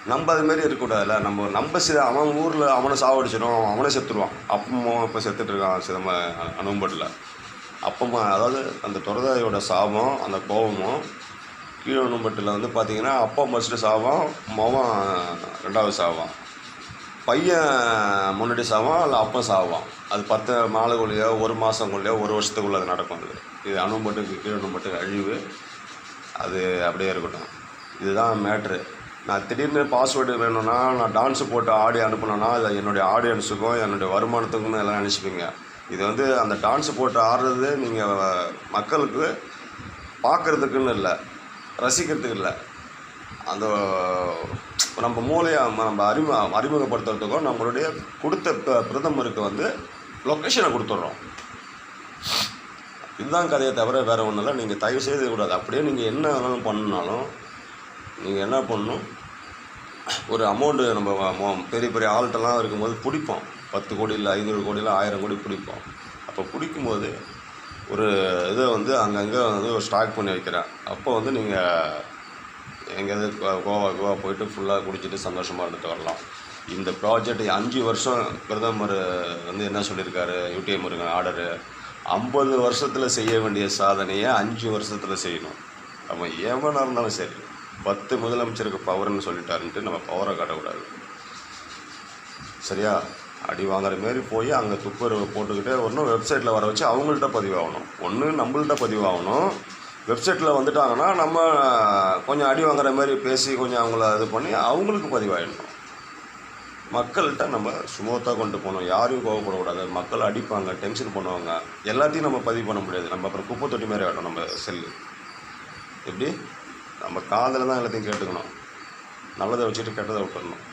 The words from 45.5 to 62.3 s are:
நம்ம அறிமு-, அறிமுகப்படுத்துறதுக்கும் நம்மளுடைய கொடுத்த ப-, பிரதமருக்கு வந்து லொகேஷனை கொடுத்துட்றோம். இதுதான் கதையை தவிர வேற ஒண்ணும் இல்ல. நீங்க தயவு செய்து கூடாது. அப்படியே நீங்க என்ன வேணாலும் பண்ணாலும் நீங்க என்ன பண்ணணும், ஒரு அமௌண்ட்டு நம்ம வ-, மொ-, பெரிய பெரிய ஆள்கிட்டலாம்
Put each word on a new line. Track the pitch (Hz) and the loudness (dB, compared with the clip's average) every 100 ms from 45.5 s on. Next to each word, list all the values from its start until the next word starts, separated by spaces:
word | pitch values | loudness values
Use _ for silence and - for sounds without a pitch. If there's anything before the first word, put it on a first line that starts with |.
| 151 120 110 | 4 4 2
நம்ம | 110 104 104 | 2 4 4
அறிமு-, | 127 156 120 98 | 4 4 4 4
அறிமுகப்படுத்துறதுக்கும் | 101 135 151 131 117 104 107 107 143 151 | 2 4 2 2 0 0 -2 0 2 2
நம்மளுடைய | 117 117 123 160 - - - | 2 0 2 0 -2 -10 -4
கொடுத்த | 151 151 175 135 | -2 0 0 0
ப-, | 139 120 117 | 4 2 2
பிரதமருக்கு | 139 156 139 117 101 | 0 0 0 0 0
வந்து | 101 107 196 - - - - - | -2 0 -2 -4 -10 -16 -16 -6
லொகேஷனை | - 151 151 254 175 | -2 0 2 4 4
கொடுத்துட்றோம். | 120 104 101 82 - - - - - - - - - - - - - - - - - - - - - | 2 0 -2 -2 -6 -14 -16 -16 -16 -16 -18 -18 -18 -18 -10 -4 -2 -2 -6 -16 -18 -18 -16 -14 -8
இதுதான் | 123 170 170 | 0 2 4
கதையை | 143 135 | 4 4
தவிர | 117 113 131 | 4 4 4
வேற | 113 113 | 4 4
ஒண்ணும் | 110 104 | 2 2
இல்ல. | 113 | 0
நீங்க | 135 110 | 0 -2
தயவு | 101 107 131 135 | 0 2 2 0
செய்து | 143 127 | 2 2
கூடாது. | 113 95 | 2 2
அப்படியே | 90 - 135 | 0 0 0
நீங்க | 151 131 | 2 2
என்ன | 113 127 156 | 0 2 2
வேணாலும் | 135 123 123 | 2 0 0
பண்ணாலும் | 107 104 104 95 87 113 139 - - - - - - - - - | 0 0 0 -2 -2 -4 -6 -10 -16 -16 -16 -18 -18 -16 -16 -10
நீங்க | 95 98 | -4 -2
என்ன | 101 131 | 0 0
பண்ணணும், | 113 107 107 123 104 - - - - - - - - - - - - | 0 -2 -2 -4 -8 -14 -16 -16 -16 -16 -18 -18 -16 -12 -8 -6 -2
ஒரு | 110 110 | 2 2
அமௌண்ட்டு | 107 147 135 123 | 4 4 4 2
நம்ம | 104 101 | 2 2
வ-, | 98 95 90 | 2 0 0
மொ-, | 101 92 87 | 0 -2 -2
பெரிய | 117 120 | -2 0
பெரிய | 110 107 | 2 2
ஆள்கிட்டலாம் | 110 123 | 4 2